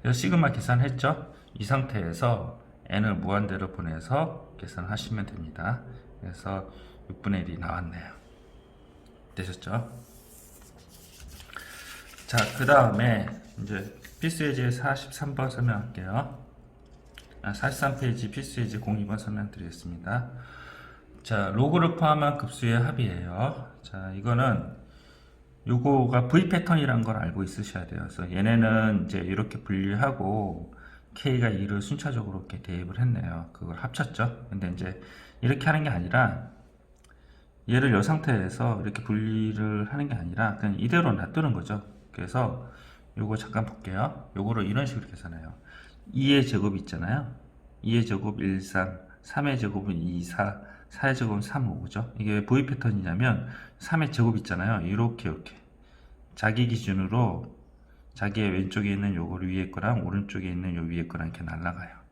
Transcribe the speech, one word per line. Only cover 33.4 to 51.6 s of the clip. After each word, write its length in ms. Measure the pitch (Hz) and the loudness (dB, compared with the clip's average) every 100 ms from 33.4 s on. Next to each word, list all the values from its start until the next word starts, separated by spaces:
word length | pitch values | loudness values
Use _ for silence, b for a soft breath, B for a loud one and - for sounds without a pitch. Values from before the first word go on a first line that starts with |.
| 82 | -10
그걸 240 | - 85 85 | -12 -10 -8
합쳤죠. 720 | 123 - - - 120 - - | -8 -4 -6 0 -2 -2 -10
근데 200 | 98 92 | -6 -4
이제 300 | 87 90 95 B B B B | -4 -6 -8 B B B B
이렇게 260 | 123 127 160 | 0 2 4
하는 180 | 151 | 2
게 60 | 147 | 2
아니라 600 | 98 90 120 117 - - - - - _ - _ b b b b - - | -2 2 4 4 2 -10 -16 -20 -20 _ -20 _ b b b b -18 2
얘를 240 | 123 135 | 4 6
요 100 | 104 | 6
상태에서 800 | 104 156 151 113 92 - 113 107 | 6 2 4 2 2 0 0 0
이렇게 200 | 104 101 | -2 -6
분리를 880 | - 107 110 110 110 104 107 107 104 | -2 0 2 2 0 0 0 0 -2
하는 160 | 143 143 | -2 -2
게 60 | |
아니라 420 | 110 85 90 110 101 | -2 -4 0 0 2
그냥 200 | 107 98 | -2 0
이대로 340 | 120 175 165 | 4 4 4
놔두는 400 | 98 95 - 156 | 2 0 0 2
거죠. 300 | 104 - 104 - - - | 0 -2 -6 -6 -20 -16
그래서 580 | - 90 123 120 127 B B B B B - | -10 -4 0 0 -2 B B B B B -6
요거 180 | 107 107 | -2 -4
잠깐 300 | - 110 107 | -2 -4 -4
볼게요. 640 | - - 95 135 - - 98 | -6 -8 -2 -2 -4 -10 -4
요거를 300 | 101 113 101 | -2 0 0
이런 200 | 104 139 | 0 -2
식으로 200 | 117 - | -4 -10
계산해요. 460 | - 85 82 80 - B B B B - | -14 -12 -12 -12 -16 B B B B -6
이의 340 | 127 135 143 127 | 0 6 6 6
제곱 300 | 104 104 98 | 4 2 0
있잖아요. 520 | - 85 82 131 131 - - - - - | -4 -4 -2 -2 -2 -12 -18 -20 -20 -8
이의 240 | - 117 113 | 2 2 4
제곱 340 | 98 107 101 | 0 -2 -2
일, 220 | 98 95 | 0 0
삼, 360 | 95 95 92 - B B | -2 -2 -2 -4 B B
삼의 360 | - - 143 131 | -8 -2 0 0
제곱은 380 | 107 98 101 85 | -2 -2 -2 -2
이, 240 | 85 87 | -2 -4
사, 340 | 87 - 101 101 B B B | -6 -2 -2 -2 B B B
사의 260 | - 139 | -4 -2
제곱은 280 | 131 120 104 | 0 0 0
삼, 280 | 104 139 | -2 -2